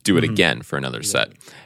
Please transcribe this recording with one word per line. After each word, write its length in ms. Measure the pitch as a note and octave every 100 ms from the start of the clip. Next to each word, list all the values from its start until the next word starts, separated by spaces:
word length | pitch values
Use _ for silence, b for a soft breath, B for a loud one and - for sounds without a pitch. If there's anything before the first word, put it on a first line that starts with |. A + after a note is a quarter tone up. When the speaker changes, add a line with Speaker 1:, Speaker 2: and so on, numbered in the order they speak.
Speaker 1:
do 140 | - F2
it 80 |
Speaker 2:
Mm-hmm. 80 | -
Speaker 1:
again 300 | G#2 F2 A1+
for 140 | - C#2+
another 200 | C2+ A#1
Speaker 2:
Exactly. 380 | - B1+ - -
Speaker 1:
set. 140 | B B